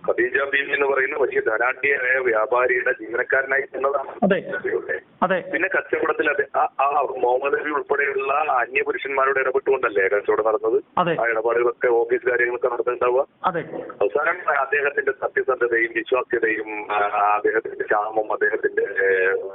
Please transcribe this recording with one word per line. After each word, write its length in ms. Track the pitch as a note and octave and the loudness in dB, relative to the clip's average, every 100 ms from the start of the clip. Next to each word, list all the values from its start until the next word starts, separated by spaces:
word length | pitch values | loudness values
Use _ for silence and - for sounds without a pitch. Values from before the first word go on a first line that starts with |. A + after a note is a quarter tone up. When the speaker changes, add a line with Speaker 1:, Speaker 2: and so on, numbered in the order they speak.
| - | -2
Speaker 1:
ഖദീജ 300 | - B2 C3 | 0 0 0
ബീവി 360 | C#3 C#3 C#3 | 0 -2 -2
എന്ന് 120 | C#3+ C#3 | 0 2
പറയുന്ന 300 | C3+ C3+ D3+ | 2 0 0
വലിയ 240 | B2+ C3+ | 0 0
ധനാഢ്യയായ 760 | B2 A2 A#2+ C3 C#3 C#3 B2+ C3 | 0 0 0 0 0 0 0 0
വ്യാപാരിയുടെ 720 | B2 A2 G#2+ B2 B2+ B2+ B2 | 2 0 2 2 2 2 0
ജീവനക്കാരനായി 720 | A#2+ A2 A#2 A#2+ C3+ C3+ C3+ | -4 -4 -4 0 0 2 -2
ചെന്നതാണ് 460 | C#3 B2+ C3+ C#3 C3+ - | -2 -2 -2 -2 -4 0
Speaker 2:
അതെ. 300 | G3 F#3+ - | 2 2 -2
Speaker 1:
നബിയുടെ. 460 | F#3+ F#3 - - - - _ | -6 -4 -4 -4 -8 -8 _
Speaker 2:
അതെ. 280 | F#3 F#3 - | 0 0 -2
Speaker 1:
പിന്നെ 160 | F#3 F#3 | -2 0
കച്ചവടത്തിൽ 640 | F3+ - D#3+ D#3 D#3 D#3 | -2 -2 -2 0 0 0
അത് 280 | C#3 C#3+ - | 0 -2 0
ആ, 20 | |
ആ 460 | D3 - C#3 D3 C3 C3 | -2 0 0 2 0 0
മുഹമ്മദ് 420 | B2 B2+ C#3 D3 | 2 2 2 0
നബി 100 | C#3+ | -2
ഉൾപ്പെടെയുള്ള 600 | D3 C3 C#3 C#3+ C3+ C3+ | -4 -2 0 0 0 0
അന്യ 500 | C#3 D#3 C3 A#2 C3+ | 0 2 0 0 -2
പുരുഷന്മാരോട് 560 | D3 D3 C3+ C3+ C3+ C3+ | -2 -2 -2 0 2 2
ഇടപെട്ടുകൊണ്ടല്ലേ 720 | C3 C3 - - A#2+ G2+ F#2+ | 2 0 2 0 2 2 2
കച്ചവടം 360 | G#2 G2+ G#2+ | 2 2 2
നടന്നത്? 380 | A2 G#2+ A2 B2+ - - | 2 0 2 0 0 -2
Speaker 2:
അതെ. 180 | F3 C#3+ | 0 0
Speaker 1:
ആ 40 | A#2 | 0
ഇടപാടുകളൊക്കെ 560 | A2 A2+ A#2 A#2+ - B2+ | 0 2 2 2 2 2
ഓഫീസ് 420 | A#2 A#2 B2 A#2+ | 2 2 0 0
കാര്യങ്ങളൊക്കെ 400 | B2 A#2+ B2 B2+ | 0 0 0 -2
നടത്തുന്നുണ്ടാവുക. 580 | A#2 A2+ A#2+ B2 B2+ D3 _ | 0 -2 0 2 2 0 _
Speaker 2:
അതെ. 160 | F#3 E3+ - - - - | -4 -2 -6 -10 -12 -2
Speaker 1:
അവസാനം 600 | G#2 C#3+ D#3+ F3+ - C#3+ | 0 2 0 -2 -2 0
അദ്ദേഹത്തിന്റെ 520 | C3+ C#3+ C#3 C#3+ C3+ C3 | 0 0 0 0 -2 -2
സത്യസന്ധതയും 720 | A#2 - C3 B2+ A#2+ A#2 A#2 A#2 | -4 -2 0 0 2 2 0 -2
വിശ്വാസ്യതയും, 960 | A2 B2+ A#2+ A#2+ A2+ A2 A2 G#2+ G#2 | 0 -2 0 0 0 -2 -4 -8 -4
ആ, 420 | G#2 G#2 G#2 G2+ | -2 0 2 2
അദ്ദേഹത്തിന്റെ 500 | G#2 G#2+ A2 G#2 G2 | 2 2 0 -4 -8
ക്ഷാമം, 480 | - G#2+ G#2+ A2 A2 | -2 0 0 -2 -2
അദ്ദേഹത്തിന്റെ, 500 | G#2 - - - G#2 | 0 0 0 -2 -2
ഏ, 500 | A2 G2+ G2 F#2+ F#2 F#2+ F#2+ | -2 0 2 2 2 0 -4